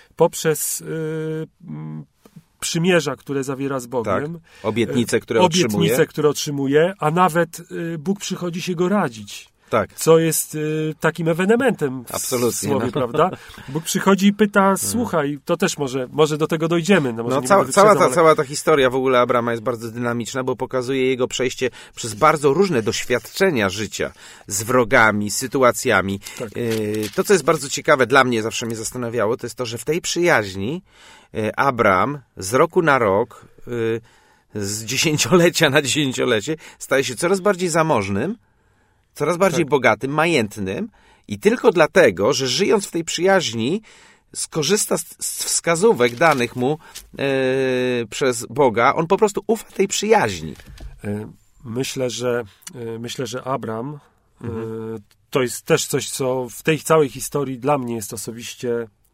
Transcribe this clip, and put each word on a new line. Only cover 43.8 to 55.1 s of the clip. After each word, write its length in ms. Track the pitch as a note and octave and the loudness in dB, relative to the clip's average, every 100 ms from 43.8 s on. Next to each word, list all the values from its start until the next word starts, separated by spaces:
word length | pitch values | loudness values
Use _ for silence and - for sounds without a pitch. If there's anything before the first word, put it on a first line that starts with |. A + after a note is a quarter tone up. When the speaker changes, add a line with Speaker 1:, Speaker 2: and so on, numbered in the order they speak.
| - - - _ _ - | -6 -20 -20 _ _ -12
Speaker 2:
skorzysta 640 | - D#3+ C#3+ G#3 - F3+ | -8 -4 0 0 0 -4
z, 80 | - - | -6 -12
z 240 | - - | -10 -8
wskazówek 720 | - - - E3 A3+ F3 B2 A#2+ | -6 -4 -2 2 4 4 2 2
danych 400 | E3 C#3 A#2+ B2+ | 2 4 0 -2
mu, 220 | B2+ D#3 - - - - | -2 -4 -8 -20 -16 -6
e, 60 | C#3 C3+ C3 C3 C3 B2+ B2+ B2 A2+ | -2 0 0 0 0 0 0 -2 -4
przez 360 | - C3+ B2 A#2+ | -2 -2 -2 -4
Boga. 440 | A#2+ C3+ G#2 B2 C#3+ | 0 2 4 2 2
On 120 | E3 | 0
po 100 | G3 | 2
prostu 240 | G#3+ - - | 2 0 -4
ufa 180 | A3 - | -4 -4
tej 160 | - G3 | -4 -2
przyjaźni. 640 | - G#3 A3 A#2+ F2+ D#2 - - - - - | -2 2 4 2 -4 -10 -14 -18 -18 -18 -12
Speaker 1:
E, 280 | G#2+ G#2 G#2+ - _ _ C3 | -8 -8 -10 -16 _ _ -10
myślę, 440 | A#2 C3+ C3+ B2+ | -6 -6 -4 -6
że, 340 | A2 B2 A#2+ G#2+ _ - B2+ | -4 -2 -2 -4 _ -18 -12
e, 240 | A#2 A2+ | -10 -10
myślę, 280 | A#2 - A#2+ | -10 -8 -8
że 160 | B2 | -8
Abram, 560 | C3 C3+ A2+ A2 C3 D3 _ _ _ _ | -6 -6 -6 -8 -8 -12 _ _ _ _
Speaker 2:
Mhm. 540 | A2+ A2+ A2+ A2+ A2+ A2+ | -10 -8 -8 -10 -10 -12
Speaker 1:
e, 40 | - | -14